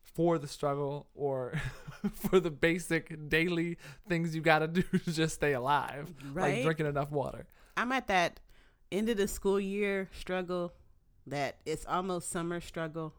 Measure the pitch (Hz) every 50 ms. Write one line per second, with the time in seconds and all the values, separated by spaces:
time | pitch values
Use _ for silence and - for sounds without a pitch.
0 | _ - - - 165 175 165 156 139 147 - - - 143 143 143 143 139 143 147
1 | 143 _ _ - 143 139 135 131 127 123 - 151 127 127 - - - - - -
2 | - 202 - - - 185 185 190 165 170 147 135 - 170 165 185 165 - 165 160
3 | 156 - 160 151 151 143 147 160 165 180 175 170 165 175 170 - - 147 139 -
4 | - - 175 165 170 170 156 160 151 165 156 156 156 160 165 185 175 - - 180
5 | - 175 160 160 160 160 - - - 147 139 123 120 135 147 139 - - - 139
6 | 147 180 160 135 139 139 139 - - 143 139 - 170 160 160 156 156 147 143 143
7 | 147 147 147 143 127 - - - - - - - - - - 175 220 247 262 262
8 | 247 - 196 180 175 - - - - - - - - - _ _ - _ 175 196
9 | 220 220 240 196 196 202 - - - 196 196 196 202 190 196 202 208 202 196 196
10 | 190 185 - - - - 185 185 180 170 180 180 175 175 - - - - - _
11 | _ _ _ - - - 135 143 139 123 - - - 143 160 160 - - 147 180
12 | 185 190 180 175 165 - - 175 165 170 175 170 165 - - 170 165 160 156 165
13 | 160 160 -